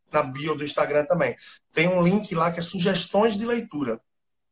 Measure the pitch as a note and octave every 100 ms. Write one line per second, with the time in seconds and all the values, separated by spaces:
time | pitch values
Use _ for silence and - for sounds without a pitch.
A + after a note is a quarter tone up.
0 | _ D3+ C#3 C3+ D#3 D3 D3 - D3 D3
1 | D3 E3+ B2+ - - - _ - E3+ F#3
2 | F3 G#3 G#3 E3 E3+ E3+ E3+ F#3+ F3 F3
3 | - G3 A3+ G3+ A#3 A#3+ - D3 B2+ A2
4 | _ _ _ _ _